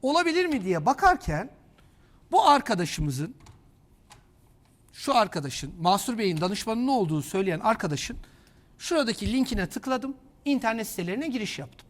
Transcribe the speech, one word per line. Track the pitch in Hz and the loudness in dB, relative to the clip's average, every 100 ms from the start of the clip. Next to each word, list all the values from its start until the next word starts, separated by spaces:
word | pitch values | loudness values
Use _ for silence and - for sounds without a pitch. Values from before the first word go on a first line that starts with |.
Olabilir | 254 311 339 320 359 | 2 2 2 2 0
mi | 285 | 0
diye | 185 170 156 | 0 0 0
bakarken | 262 392 - - 156 226 - - _ - _ _ - _ | 4 6 4 0 -4 -4 -12 -20 _ -20 _ _ -20 _
bu | 370 349 | 4 6
arkadaşımızın, | 285 - 202 170 - 151 131 160 254 - - - _ _ _ _ - _ _ _ _ _ _ _ | 6 4 -2 -2 -2 -4 -4 -6 -10 -20 -20 -20 _ _ _ _ -20 _ _ _ _ _ _ _
şu | - - 254 | -10 2 4
arkadaşın, | 214 175 139 - - 180 | 4 0 -6 -8 -10 -2
Mansur | 170 196 - 226 | 2 2 2 -2
Bey'in | 208 160 | 0 0
danışmanının | 180 202 - 226 254 | -2 -2 -4 -2 2
olduğu | 262 185 156 | 2 2 0
söyleyen | - 226 196 165 | -2 -2 0 0
arkadaşın | 214 226 185 147 - 240 - - _ - _ _ | 2 2 0 -4 -6 -10 -14 -20 _ -20 _ _
şuradaki | - 330 247 226 202 | -2 0 0 -2 -2
linkine | 247 254 220 180 | 0 0 -2 -4
tıkladım. | - - 262 262 269 - _ - | -6 -4 -4 -4 -10 -16 _ -2
İnternet | 277 226 226 220 | 0 0 -2 -6
sitelerine | - 175 202 311 | -6 -6 -4 -4
giriş | 247 208 - | -4 -6 -8
yaptım. | 135 - - | -12 -16 -20